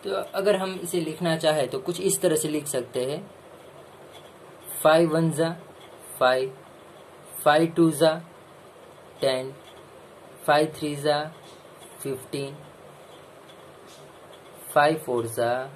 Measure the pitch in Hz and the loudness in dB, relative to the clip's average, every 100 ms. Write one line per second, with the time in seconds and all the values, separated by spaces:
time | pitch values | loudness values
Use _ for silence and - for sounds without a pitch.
0 | 202 190 - 190 196 190 190 185 175 180 | -4 -6 -4 -2 0 2 0 -6 -4 -4
1 | 160 160 170 160 165 156 131 135 - 175 | -4 -4 -2 0 2 2 0 -4 -6 -2
2 | 190 - 180 156 156 151 147 135 120 131 | -2 0 2 0 0 -4 -4 -6 -4 -4
3 | 127 151 147 - - - - - - - | -4 -6 -10 -20 -20 -20 -20 -20 -20 -20
4 | - - - - - - - - 156 160 | -20 -20 -20 -20 -20 -20 -14 0 4 6
5 | 170 156 165 160 165 170 - - - - | 4 2 0 0 -2 -4 -14 -20 -20 -20
6 | - - 127 131 131 - - - - - | -20 0 2 2 -2 -6 -20 -20 -20 -20
7 | - - - - - 151 165 165 165 143 | -20 -20 -20 -2 4 4 4 4 2 4
8 | 160 160 - - - - - - - - | 2 2 -8 -20 -20 -20 -20 -20 -20 -20
9 | - - 139 131 131 139 - - - - | -20 -4 -2 -2 -6 -12 -20 -20 -20 -20
10 | - - - - - 147 156 151 151 147 | -20 -20 -20 -12 2 2 2 -2 -8 -4
11 | 147 147 151 165 - - - - - - | 0 -2 -2 -12 -20 -20 -20 -20 -20 -12
12 | - - - 139 139 147 - - - - | -8 -8 -8 -10 -10 -12 -20 -20 -20 -20
13 | - - - - - - - - - - | -20 -20 -20 -20 -20 -20 -20 -20 -20 -20
14 | - - - - - - - - 147 160 | -20 -20 -20 -20 -20 -20 -2 4 4 2
15 | - 123 113 113 117 123 135 | -2 -2 -2 -2 -2 -2 -6